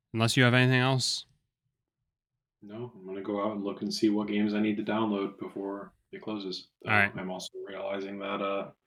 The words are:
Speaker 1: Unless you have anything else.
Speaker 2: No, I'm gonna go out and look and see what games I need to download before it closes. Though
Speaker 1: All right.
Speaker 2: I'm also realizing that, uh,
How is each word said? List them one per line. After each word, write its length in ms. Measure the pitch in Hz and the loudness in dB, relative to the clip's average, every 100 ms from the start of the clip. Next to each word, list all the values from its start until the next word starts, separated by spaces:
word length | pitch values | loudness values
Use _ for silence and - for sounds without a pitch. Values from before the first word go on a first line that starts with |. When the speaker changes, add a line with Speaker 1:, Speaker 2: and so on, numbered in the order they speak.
| _ | _
Speaker 1:
Unless 240 | 113 113 135 | 0 2 6
you 80 | |
have 100 | 123 | 6
anything 260 | 123 127 127 | 6 6 4
else. 440 | 127 131 - - - _ _ _ _ _ _ _ _ _ _ _ _ _ | 4 2 0 -4 -8 _ _ _ _ _ _ _ _ _ _ _ _ _
Speaker 2:
No, 300 | 104 107 123 | -16 -12 -12
I'm 120 | 107 92 | -12 -12
gonna 160 | 98 | -8
go 220 | 98 101 | -2 0
out 80 | 104 | 0
and 120 | 104 | -2
look 180 | 101 95 | -4 -4
and 100 | 104 | -4
see 180 | - 110 | 2 2
what 180 | 104 104 | 4 0
games 240 | 104 107 | 0 2
I 80 | 104 | 2
need 160 | 107 104 | 0 0
to 80 | |
download 540 | 104 107 110 101 95 - | 0 0 2 0 -2 -6
before 540 | 92 - 98 101 95 _ _ | -12 -8 -6 -8 -10 _ _
it 100 | 95 | -14
closes. 460 | - 107 95 90 - _ | -8 -8 -6 -10 -12 _
Though 80 | - | 0
Speaker 1:
All 80 | 110 | 4
right. 140 | 101 104 | 4 2
Speaker 2:
I'm 140 | 92 | -8
also 200 | 92 - - - | -8 -10 -12 -12
realizing 520 | 98 98 98 98 101 | -8 -6 -4 -6 -8
that, 200 | 98 101 | -6 -4
uh, 300 | 98 98 98 - | -2 -4 -6 -12